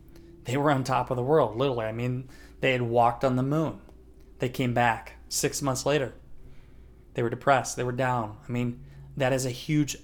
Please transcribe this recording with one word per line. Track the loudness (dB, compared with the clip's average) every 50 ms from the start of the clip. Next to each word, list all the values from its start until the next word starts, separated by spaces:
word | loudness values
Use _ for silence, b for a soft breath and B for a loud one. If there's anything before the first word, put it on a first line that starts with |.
| -20 B B B B B B B B
they | -4 -2 0
were | 2 2
on | 2 2 2
top | 0 0 0 0 0
of | -2
the | -2 0
world, | 2 4 4 4 2 2
literally. | 0 0 0 0 -2 -2
I | -4 -4
mean, | -4 -2 -2 -2 -4 -6 B B B B B B B
they | 0 2 2
had | 2 0
walked | 2 4 6 6 4 4 2 2
on | 2 2
the | 2 2
moon. | 2 0 0 0 -2 -4 -8 -14 -20 -20 -20 -20 -20 -20 -20 -20 -20 -8 -4
They | -4 -4
came | -2 0 0 0 2
back | 4 4 4 2 0 -4 -12 -18 -20 -12 -8
six | -4 -2 -2 -2 -2 -2 -2
months | -2 -2 -2 0
later. | 0 0 0 0 -2 -6 -12 -18 -18 -16 -16 b b b b b b b b b b b b b b -4
They | -2 -2
were | -2
depressed. | -2 0 2 4 4 4 2 0 -4
They | -4 -4
were | -4
down. | -2 0 0 0 0 0 -2 -4 -6 -10 -10
I | -6 -4
mean, | -2 -2 -2 -4 -6 B B B B B B B
that | -2 0 2 2
is | 0 0
a | -2
huge | -6 -6 -4 0 0 2 0 0 -2 -8